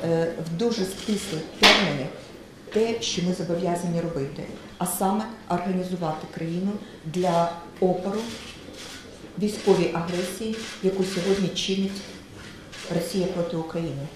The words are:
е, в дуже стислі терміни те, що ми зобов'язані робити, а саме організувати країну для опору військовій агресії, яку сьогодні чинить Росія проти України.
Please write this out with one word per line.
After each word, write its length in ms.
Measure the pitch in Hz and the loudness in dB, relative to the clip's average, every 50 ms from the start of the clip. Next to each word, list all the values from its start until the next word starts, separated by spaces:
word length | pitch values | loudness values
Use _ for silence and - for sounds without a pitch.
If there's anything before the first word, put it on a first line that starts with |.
| - | 4
е, 280 | 165 165 165 165 165 - - 160 | 4 4 4 4 2 0 -4 -4
в 120 | 165 170 165 | -4 -2 2
дуже 260 | 233 233 226 208 185 | 2 2 2 2 0
стислі 540 | 185 - - - - 208 - - - 160 156 160 - - - | -2 -2 -4 0 0 0 0 0 -2 -4 -4 -4 -6 2 6
терміни 460 | 208 208 208 214 202 160 147 139 131 156 - - - - - - - - - - - - | 8 8 8 8 6 2 0 -2 -4 -6 -8 -10 -14 -16 -16 -16 -16 -18 -18 -18 -16 0
те, 300 | - 214 226 233 226 226 | 2 4 4 4 2 0
що 200 | - - - 185 | -2 -2 0 2
ми 120 | 170 180 180 | 2 2 2
зобов'язані 680 | - 175 170 170 175 190 175 175 170 180 175 170 170 | 0 0 0 0 2 2 2 0 2 0 0 0 2
робити, 420 | 170 165 - 143 135 143 - - - - - - - - - - | 0 0 -2 -2 -2 -2 -4 -8 -8 -10 -10 -12 -12 -14 -6 -4
а 80 | 180 | -4
саме 380 | - - - 202 190 208 220 220 - - - - - | -2 0 2 2 4 4 2 0 -4 -8 -12 -4 -2
організувати 800 | 175 185 180 196 185 185 180 180 185 175 170 156 156 - - - - | -2 0 0 0 0 0 0 -2 -2 -2 0 -2 -2 -2 -6 -8 -6
країну 380 | 165 165 165 170 175 190 196 214 208 - - - - - | -6 -4 -2 -2 0 0 0 -2 -2 -8 -10 -14 -10 -8
для 480 | 160 151 180 180 180 170 170 170 170 - - - - - - | -4 0 2 4 6 6 6 4 4 0 -6 -12 -14 0 2
опору 400 | 180 180 180 - - 196 208 220 233 233 226 - - - - - - - - - - - - - - - - - - - - - | 4 4 4 2 0 -2 -2 -2 -4 -6 -8 -10 -12 -12 -14 -14 -14 -14 -14 -14 -14 -12 -14 -14 -14 -16 -16 -16 -16 -12 -4 0
військовій 520 | 208 208 - - - 208 190 175 170 170 - | 0 0 0 2 6 6 6 6 6 2 2
агресії, 600 | 175 170 175 175 180 190 - - - 226 220 220 226 - - - - | 0 -2 0 0 0 0 -2 -4 -4 -2 -2 -2 -4 -6 -8 -8 0
яку 220 | 190 190 190 196 185 | 2 2 4 4 0
сьогодні 440 | 185 - 180 170 190 196 196 185 160 | 0 0 0 2 4 4 4 4 0
чинить 520 | - - - - 190 196 196 196 - - - - - - - - - - - - - - - - - - - - 175 | 0 -2 0 0 2 2 2 0 -2 -6 -10 -12 -14 -16 -16 -16 -16 -16 -16 -16 -16 -16 -16 -14 -14 -12 -6 -2 -2
Росія 320 | 175 175 - - 190 175 | -2 -2 0 0 0 2
проти 300 | - - 175 170 - - | 2 0 0 -2 0 -2
України. 500 | 160 165 165 - 170 165 143 135 139 139 160 - | -4 -4 -2 -4 -4 -2 -2 -4 -6 -8 -8 -10